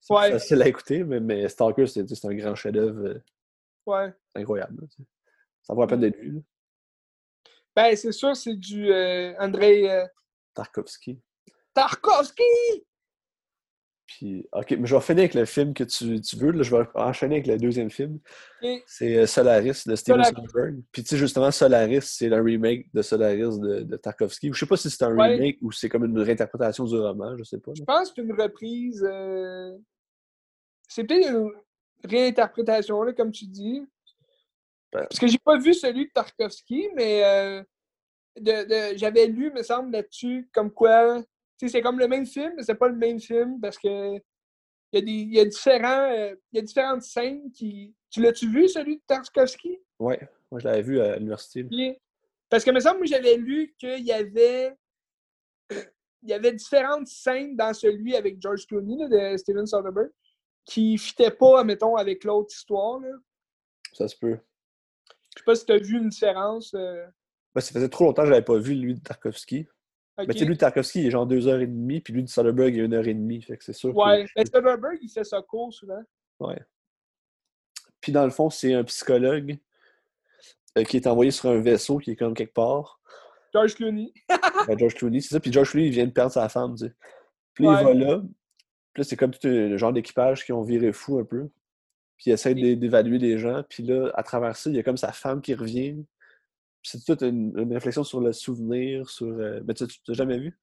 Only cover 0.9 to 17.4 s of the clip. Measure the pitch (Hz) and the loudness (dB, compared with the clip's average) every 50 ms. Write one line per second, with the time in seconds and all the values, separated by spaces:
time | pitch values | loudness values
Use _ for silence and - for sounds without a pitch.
0.9 | 135 165 185 156 135 120 113 113 107 101 101 98 - - 117 113 113 - 135 123 | -2 -2 -2 -2 -2 -2 -2 -2 -2 -2 -2 -4 0 0 0 2 4 2 2 2
1.9 | - - 98 98 110 - - 104 101 104 104 104 101 - - 107 107 107 107 110 | 0 -4 -6 -6 -8 -10 -8 -8 -8 -6 -6 -6 -8 -6 -8 -4 -2 0 -2 -2
2.9 | 110 110 101 98 - 113 _ _ _ _ _ _ _ _ _ _ _ _ _ - | -4 -6 -8 -8 -10 -10 _ _ _ _ _ _ _ _ _ _ _ _ _ -4
3.9 | 202 196 196 185 185 _ _ _ _ - 104 - 107 98 92 - - - 160 151 | -2 -2 -2 -6 -8 _ _ _ _ -12 -6 -4 -4 -6 -6 -8 -12 -16 -18 -20
4.9 | _ _ 135 _ _ _ _ _ _ _ _ _ _ _ _ - 107 120 120 101 | _ _ -20 _ _ _ _ _ _ _ _ _ _ _ _ -8 -2 0 0 0
5.9 | 131 120 120 107 104 - - 143 147 156 151 _ _ _ _ _ _ _ _ _ | 2 2 2 0 0 -2 -10 -12 -12 -12 -14 _ _ _ _ _ _ _ _ _
6.9 | _ _ _ _ _ _ _ _ _ _ _ _ _ _ _ _ _ 214 226 233 | _ _ _ _ _ _ _ _ _ _ _ _ _ _ _ _ _ 4 6 6
7.9 | 220 208 220 226 208 - - 277 277 254 - 233 226 196 180 190 208 208 208 202 | 4 2 -2 -8 -6 -2 -2 -2 -2 -2 -4 -8 -10 -10 -10 -10 -10 -4 2 2
8.9 | 190 185 185 180 180 180 180 180 180 190 196 196 196 196 202 208 208 208 202 196 | 2 2 2 0 -2 -4 -6 -8 -6 -6 -4 -4 0 4 6 8 8 8 6 2
9.9 | 190 185 185 180 _ _ _ _ _ _ _ _ _ - - - _ 107 98 - | 2 0 -2 -4 _ _ _ _ _ _ _ _ _ -14 -14 -10 _ -10 -10 -10
10.9 | - - _ - 123 127 _ _ _ _ _ _ _ _ _ _ _ 277 269 - | -16 -18 _ -16 -16 -16 _ _ _ _ _ _ _ _ _ _ _ 2 2 2
11.9 | - - - 427 392 285 285 - - - 480 480 466 480 480 480 427 359 _ _ | 0 -2 4 4 4 4 4 0 0 2 4 4 4 4 2 0 -2 -4 _ _
12.9 | _ _ _ _ _ _ _ _ _ _ _ _ _ _ _ _ _ _ _ _ | _ _ _ _ _ _ _ _ _ _ _ _ _ _ _ _ _ _ _ _
13.9 | _ _ _ _ - - - 101 95 92 - - - - 113 - 127 113 120 117 | _ _ _ _ -20 -14 -12 -10 -10 -10 -12 -10 -8 -8 -4 -2 -2 -2 0 2
14.9 | 135 131 - - 165 175 185 165 - 131 113 - - 143 143 147 139 - 131 117 | 2 2 4 4 2 2 2 2 2 0 0 0 0 -2 -2 -2 -2 -6 -6 -6
15.9 | - - 120 117 113 110 107 - - 110 123 151 170 165 135 113 123 117 117 117 | -6 -6 -4 -4 -4 -4 -6 -8 -6 -2 0 0 2 0 0 2 2 2 2 0
16.9 | - 110 113 123 131 - - 135 151 151 | -2 -4 -2 -2 -2 -2 -2 -2 -2 -2